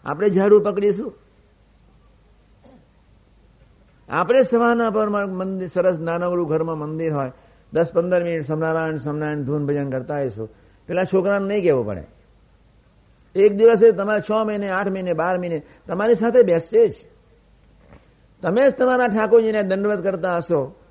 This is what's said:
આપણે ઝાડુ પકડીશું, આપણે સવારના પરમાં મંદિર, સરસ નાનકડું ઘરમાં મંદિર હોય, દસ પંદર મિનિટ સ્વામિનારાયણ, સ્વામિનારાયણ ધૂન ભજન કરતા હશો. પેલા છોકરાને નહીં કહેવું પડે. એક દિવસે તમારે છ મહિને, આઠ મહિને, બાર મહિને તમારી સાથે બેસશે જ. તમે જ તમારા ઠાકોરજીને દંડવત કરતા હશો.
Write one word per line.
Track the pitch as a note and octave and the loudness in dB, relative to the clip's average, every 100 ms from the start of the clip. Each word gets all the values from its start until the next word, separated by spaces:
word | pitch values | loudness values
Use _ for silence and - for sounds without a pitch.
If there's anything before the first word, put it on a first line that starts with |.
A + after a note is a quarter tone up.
| C3 | -10
આપણે | D3+ G3+ | -2 0
ઝાડુ | F#3 G3 G#3 | 2 6 6
પકડીશું, | G#3 G3 G#3 F#3+ B3+ - _ _ _ _ _ _ _ _ _ _ _ _ _ _ - - _ _ _ _ _ _ _ _ _ _ _ _ - | 6 0 0 0 -6 -12 _ _ _ _ _ _ _ _ _ _ _ _ _ _ -20 -20 _ _ _ _ _ _ _ _ _ _ _ _ -8
આપણે | D3+ F#3 B3+ | -4 0 2
સવારના | C4 A#3 A#3 A#3 A3+ | 2 2 2 0 0
પરમાં | G#3 G#3+ G3+ G3+ | -2 -2 -2 -4
મંદિર, | F#3 F#3+ F#3+ F3+ | -6 -6 -6 -6
સરસ | F#3 F3+ E3+ | 0 0 0
નાનકડું | E3 E3+ F3 F3 D#3+ | -4 -4 -2 -2 -2
ઘરમાં | D#3+ E3 D#3+ | -2 -2 -6
મંદિર | D3+ D#3 E3 | -6 -6 -4
હોય, | D3 C3 - _ _ _ | -4 -6 -10 _ _ _
દસ | D3+ E3+ | -2 0
પંદર | E3+ F3 F3+ | 0 0 0
મિનિટ | E3+ E3 | 0 -4
સ્વામિનારાયણ, | C#3 D#3 D#3+ D#3+ D#3+ D#3 | -4 -4 -2 -2 -2 -4
સ્વામિનારાયણ | C#3+ D3+ D3+ D3+ | -6 -6 -6 -6
ધૂન | C#3 D3 C#3+ | -4 -4 -2
ભજન | D3 C#3 | -4 -4
કરતા | C3 B2 D3 | -6 -6 -6
હશો. | C3+ G#2+ A2 _ _ _ - | -6 -6 -14 _ _ _ -6
પેલા | F3 | -4
છોકરાને | F#3 F#3+ F#3 G3+ G3 | 0 0 0 -2 -2
નહીં | G#3 | 0
કહેવું | F3 C3 G#2+ | 2 2 -2
પડે. | F#2 - _ _ _ _ _ _ _ _ _ _ _ _ F#3+ | -8 -12 _ _ _ _ _ _ _ _ _ _ _ _ 2
એક | G#3 | 2
દિવસે | G3+ A3+ G#3+ A3+ | 6 4 8 6
તમારે | F#3 G3+ G#3+ | 4 -2 -2
છ | - | -2
મહિને, | G#3+ G#3+ G#3 G3+ | -2 -2 -4 -4
આઠ | F#3+ G3+ | -4 -4
મહિને, | F#3+ F3+ | -4 -4
બાર | D#3+ E3+ F#3 | -2 -2 -2
મહિને | F3 D#3+ - - - | -4 -8 -8 -20 -8
તમારી | F3 A3 G#3+ | -2 0 2
સાથે | A#3 B3 | 4 4
બેસશે | G3+ E3 - G#3+ A3 | 4 2 2 2 2
જ. | - - _ _ _ _ _ _ _ _ - _ _ _ _ | 0 -20 _ _ _ _ _ _ _ _ -20 _ _ _ _
તમે | F3 G#3+ C#4 | -4 2 2
જ | |
તમારા | C4 B3+ B3+ A#3+ | 2 0 2 0
ઠાકોરજીને | G#3+ G#3+ A#3 A3 G#3+ | 0 4 4 4 -2
દંડવત | G3 F#3+ G#3 G#3 | -2 -2 -2 -2
કરતા | F3 F#3 F#3 E3+ | -4 -4 -2 -4
હશો. | - D#3+ C3+ - _ | -2 -2 -2 -10 _